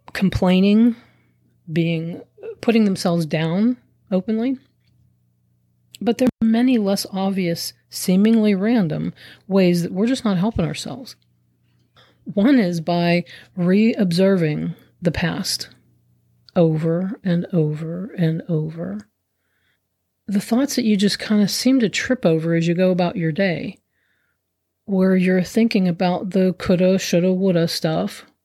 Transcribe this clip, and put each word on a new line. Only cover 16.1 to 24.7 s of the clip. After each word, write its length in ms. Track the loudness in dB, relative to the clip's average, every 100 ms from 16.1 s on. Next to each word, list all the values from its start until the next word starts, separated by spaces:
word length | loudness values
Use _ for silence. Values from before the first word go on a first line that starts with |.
| _ _ _ _
over 640 | 0 2 2 -2 -2 -4 -6
and 200 | -2 -2 0
over 600 | 0 0 -2 -8 -10 -10 -2
and 240 | -2 -2 -4
over. 600 | -4 -4 -8 -10 -12 -14 _ _ _ _ _ _ _ _ _ _ _ -6
The 140 | -4
thoughts 360 | -2 0 0 0
that 80 |
you 120 | 0 2
just 220 | 0 -2
kind 240 | -2 0
of 80 | 0
seem 300 | 0 0 2
to 80 | 0
trip 360 | -2 -4 0
over 300 | 2 2 2
as 140 | 0 2
you 60 |
go 180 | 2 2
about 240 | 2 0 -2
your 160 | -2
day, 480 | 0 -2 -2 -8 -12 _ _ _ _ _ _ _ _ _